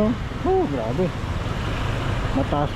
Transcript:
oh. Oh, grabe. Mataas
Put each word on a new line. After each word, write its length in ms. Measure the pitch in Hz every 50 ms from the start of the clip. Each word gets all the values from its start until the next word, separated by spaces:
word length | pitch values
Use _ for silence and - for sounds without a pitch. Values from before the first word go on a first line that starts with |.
oh. 100 | 214 220 254 - - - - - - 359
Oh, 160 | 381 381 330
grabe. 400 | - 277 123 110 113 123 160 185 165 - - - - - - - - - - - - - - - - - - - - - - - - -
Mataas 380 | 135 135 - 151 143 143 - -